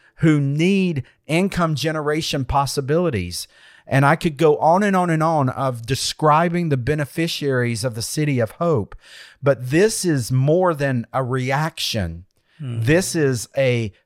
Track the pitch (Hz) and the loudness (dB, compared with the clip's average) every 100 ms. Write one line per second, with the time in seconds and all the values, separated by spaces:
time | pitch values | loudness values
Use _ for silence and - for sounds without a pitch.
0 | _ - 160 151 139 147 175 196 185 147 | _ 0 2 4 2 0 2 2 0 -2
1 | - _ - 160 196 180 165 147 160 156 | -8 _ -4 -2 0 0 -2 -2 -2 -2
2 | 147 156 156 147 131 143 139 - 131 160 | -2 -2 -2 -4 0 0 0 -2 -2 0
3 | 175 110 87 85 - _ - - - 135 | 0 -2 -4 -8 -14 _ -20 -20 -2 2
4 | 139 165 175 139 160 151 151 180 208 190 | 4 2 -2 2 2 4 4 4 2 0
5 | 175 160 160 160 131 - 135 120 113 131 | 0 0 0 0 0 -2 -4 -4 -6 -4
6 | - - 156 151 175 175 170 135 113 151 | -4 0 2 4 2 -2 -2 -2 -2 -4
7 | 143 - 165 - 143 127 120 113 127 107 | -4 -4 -4 -2 -2 0 0 -2 -6 -6
8 | 87 - 147 135 110 - 170 143 92 - | -6 -2 0 0 -2 -2 0 0 -2 -10
9 | - - - _ 139 127 123 156 214 - | -20 -20 -20 _ 0 0 0 2 2 2
10 | 180 143 110 131 135 170 180 147 143 123 | 0 0 0 2 2 4 2 0 0 -2
11 | 113 131 127 131 127 135 160 - - - | -2 -4 -2 -2 -2 0 -2 -4 -4 -4
12 | 87 82 92 _ _ - 135 117 113 165 | -4 -8 -16 _ _ -14 -8 -2 2 2
13 | 185 170 139 123 - - 131 120 110 - | 2 0 0 0 -4 0 0 0 -2 -8